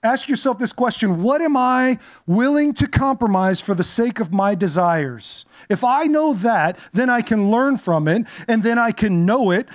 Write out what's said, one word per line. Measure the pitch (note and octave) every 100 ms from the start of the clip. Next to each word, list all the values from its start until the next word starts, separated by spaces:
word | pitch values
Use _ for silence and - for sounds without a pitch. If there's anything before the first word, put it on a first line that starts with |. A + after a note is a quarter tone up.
Ask | A3 B3+ -
yourself | B3+ C4+ G#3+
this | A#3
question, | - A#3+ - G#3+ E3+
"What | G3 D4
am | E4 C4+
I | B3+ B3+ B3+ B3+ - - -
willing | F#3 B3+ D4 D4
to | C4+ C#4+
compromise | - C4+ C4 A#3 F#3+ F#3+ F#3
for | -
the | F#3
sake | F#3 - A#3+ -
of | E3+
my | G3 G3
desires?" | G3+ F#3+ D3+ F3 E3 C#3 A#2 - - - - -
If | G3
I | B3 C4+
know | D#4 D4+ D#4
that, | A#3 G#3+ G#3+ D#3 F3+ -
then | F3+ B3+
I | A#3+
can | A3+ A3 G3+
learn | A3+ C4+ C4
from | - E3 D3+
it, | F#3 A3+ - -
and | A3+
then | G#3+ A#3
I | A#3
can | A3+ G#3+ F3 F3
know | A#3 A3
it, | F3+ C4